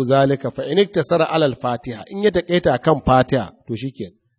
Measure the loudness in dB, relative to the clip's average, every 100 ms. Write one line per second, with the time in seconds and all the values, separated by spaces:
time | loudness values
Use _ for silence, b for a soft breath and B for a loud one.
0 | 2 2 2 0 -4 -8 -2 0 0 0
1 | 0 0 0 0 0 -2 -4 -6 -8 -12
2 | -12 -2 0 0 0 0 2 0 2 0
3 | 4 2 2 -2 -4 -12 -12 -10 -10 -12
4 | -14 -16 _